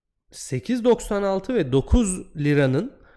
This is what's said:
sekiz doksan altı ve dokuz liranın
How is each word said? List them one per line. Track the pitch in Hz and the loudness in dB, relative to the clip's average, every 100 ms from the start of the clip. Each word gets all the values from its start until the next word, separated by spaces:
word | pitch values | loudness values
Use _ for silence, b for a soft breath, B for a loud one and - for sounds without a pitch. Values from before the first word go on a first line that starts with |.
| _ _ _ | _ _ _
sekiz | - - 127 - 247 | -18 -8 -6 -4 0
doksan | 233 226 - 202 | 2 2 0 -2
altı | 202 190 - 247 | -2 -2 -2 -2
ve | 143 | 0
dokuz | 135 131 247 208 185 - 151 | 0 2 2 2 -4 -10 -4
liranın | 147 147 139 135 240 - b | 0 2 2 2 -2 -10 b